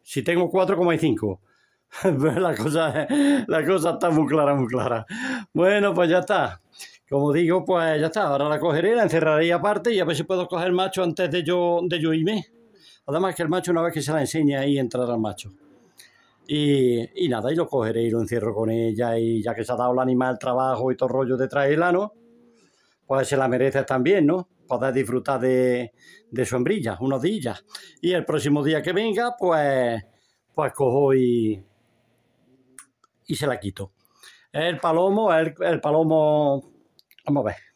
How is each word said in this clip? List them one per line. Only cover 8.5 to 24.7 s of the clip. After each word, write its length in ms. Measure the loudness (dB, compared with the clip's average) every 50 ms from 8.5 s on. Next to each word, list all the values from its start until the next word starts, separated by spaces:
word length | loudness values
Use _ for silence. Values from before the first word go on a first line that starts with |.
| -2 0
cogeré, 340 | 0 0 0 2 2 2 2
la 100 | 2 2
encerraré 500 | 2 2 2 2 2 2 4 4 2 2
aparte 400 | 0 0 0 -2 0 -2 0 0
y 80 | 0
a 20 | 0
ver 140 | 0 -2
si 60 | -4 -2
puedo 260 | -2 -2 -4 -2 -4
coger 240 | -4 -4 -2 0 0
macho 280 | 0 -2 -2 -2 -2
antes 300 | -2 -2 -2 -2 -2 -2
de 120 | -2 -2 -2
yo, 360 | 0 0 0 2 0 0 0 -2
de 180 | -2 -2 -2
yo 100 | 0 0
irme. 360 | 0 0 0 0 -2 -2 -6 _ _ _ _ _ _ _ -20 -20 -20 _ _
Además 300 | -4 -2 0 0 -2 -2
que 80 | -4 -4
el 40 |
macho, 240 | -2 -2 -2 0 0
una 120 | 0 0 0
vez 100 | -2 -2
que 80 | -4
se 100 | -4 -2
la 80 | -2 -2
enseñe, 380 | -2 -2 0 0 0 0 0
ahí 200 | 0 0 0 0
entrará 360 | 0 -2 -2 -2 -4 -2 -2 -2
el 80 | -2
macho. 320 | -4 -4 -6 -10 -16 -20 -20 _ -20 -20 -20 _ _ _ _ -20 -20 _ _ _ _ _ _ _ _
Y, 800 | -4 -2 0 2 2 4 4 4 2 2 0 -2 -6 -4 -4 -2
y 60 | -2
nada, 240 | -2 -2 -2 -2 -2
y 20 |
lo 140 | -2 -2 -2
cogeré 320 | -2 -2 0 0 0 0
y 80 | 0 0
lo 100 | 0 -2
encierro 340 | -2 -2 -2 -2 -2 -2 -2
con 160 | -2 -2 -2
ella 480 | 0 0 -2 -2 -2 -2 -2 -2 0
y 240 | 0 0 0 -2 -2
ya 140 | -2 -4 -6
que 80 | -6 -4
se 80 | -4
ha 60 | -2
dado 160 | -2 0 0 0
el 60 | 0
animal 380 | 0 0 0 0 0 0 -2
trabajo 540 | -4 -4 -4 -2 0 0 0 -2 -2 -2 -4
y 60 | -2
todo 100 | -2 -2
el 60 | -2 0
rollo 240 | -2 0 -2 0
de 100 | -2 -2
traerla, 460 | -2 -2 0 0 2 2 2 2 2 2
¿no? 180 | 0 -2 -4 -10 _ _ _ _ _ _ _ _ _ _ _ _ _ _ _ _ _ _
Pues 220 | -2 0 0 0 0
se 80 | 0
la 100 | 0 2
merece 360 | 0 2 2 2 2 2 -2 -2
también, 420 | 0 -2 0 2 2 4 4 4
¿no? 240 | 2 2 0 -4 _ _ _ _
Poder 260 | _